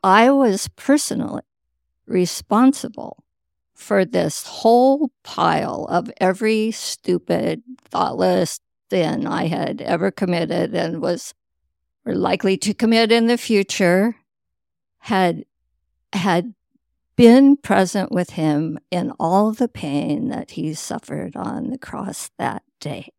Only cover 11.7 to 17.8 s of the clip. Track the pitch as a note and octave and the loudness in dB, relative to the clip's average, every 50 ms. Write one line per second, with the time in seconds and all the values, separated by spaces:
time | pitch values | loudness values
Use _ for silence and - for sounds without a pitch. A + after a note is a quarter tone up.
11.7 | _ _ _ _ _ _ _ B3 F#3 F#3+ F#3 F3+ F#3 F#3 - F#3+ F#3+ F#3 - G#3 | _ _ _ _ _ _ _ -6 -4 -2 0 0 0 0 2 0 0 0 -2 -4
12.7 | G3+ - A3+ A3+ A3+ A3+ A3+ G#3+ A3+ A#3 A3+ A3+ A#3+ A#3 - - A3+ G3 G3 - | -2 0 0 2 4 4 4 4 4 2 4 2 0 0 0 0 0 0 0 0
13.7 | - - G3 E3+ F3 F#3 G3+ A#3 A3 _ _ _ _ _ _ _ _ _ _ _ | -2 0 2 4 4 4 2 0 -2 _ _ _ _ _ _ _ _ _ _ _
14.7 | _ _ _ _ _ _ _ - A3+ F#3+ F#3 F3 E3 D#3 - _ _ _ _ _ | _ _ _ _ _ _ _ -2 0 2 2 2 0 -2 -10 _ _ _ _ _
15.7 | _ _ _ _ _ _ _ _ - G3+ E3+ G3 E3+ F3 F3 A#3+ - _ _ _ | _ _ _ _ _ _ _ _ -6 -2 0 2 2 2 0 -4 -12 _ _ _
16.7 | _ _ _ _ _ _ _ _ _ - B3 A#3 A#3 C4 C#4 C#4 C#4+ C#4 _ - | _ _ _ _ _ _ _ _ _ 6 8 8 10 10 8 6 6 4 _ 0
17.7 | G3 G3 | 2 2